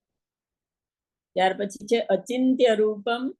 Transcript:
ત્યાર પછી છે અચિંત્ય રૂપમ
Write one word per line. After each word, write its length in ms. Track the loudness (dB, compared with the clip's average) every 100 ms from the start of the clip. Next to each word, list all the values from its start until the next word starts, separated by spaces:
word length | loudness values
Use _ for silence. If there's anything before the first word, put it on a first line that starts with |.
| _ _ _ _ _ _ _ _ _ _ _ _ _
ત્યાર 240 | -2 0 0
પછી 300 | -6 -8 -2
છે 120 | -2
અચિંત્ય 760 | 2 -2 -2 0 0 4 4 4
રૂપમ 580 | 0 -2 -4 -4 -6